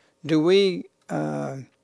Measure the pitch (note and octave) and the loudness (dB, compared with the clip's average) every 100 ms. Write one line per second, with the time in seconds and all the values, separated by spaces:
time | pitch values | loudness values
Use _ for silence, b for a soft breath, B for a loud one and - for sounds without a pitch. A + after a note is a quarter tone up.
0 | _ _ C#3+ D#3 D#3+ G3 G3 F3+ - _ | _ _ -2 2 4 4 4 0 -8 _
1 | - D#3+ D3+ D3 C#3+ C3+ B2+ _ | -8 -6 -4 -6 -8 -10 -14 _